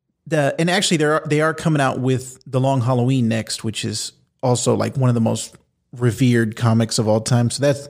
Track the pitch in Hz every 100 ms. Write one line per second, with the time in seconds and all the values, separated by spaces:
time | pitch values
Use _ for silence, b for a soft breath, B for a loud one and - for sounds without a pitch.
0 | _ _ - 156 139 - 170 185 - 160
1 | 151 156 156 151 156 160 165 147 135 131
2 | 127 127 127 - - 127 135 135 117 123
3 | 123 135 113 113 107 - 110 - 110 107
4 | - - _ _ 127 120 127 107 110 135
5 | 127 117 113 110 - - _ _ _ 123
6 | 123 104 127 120 110 - 120 113 113 -
7 | 107 110 - 120 117 - 143 135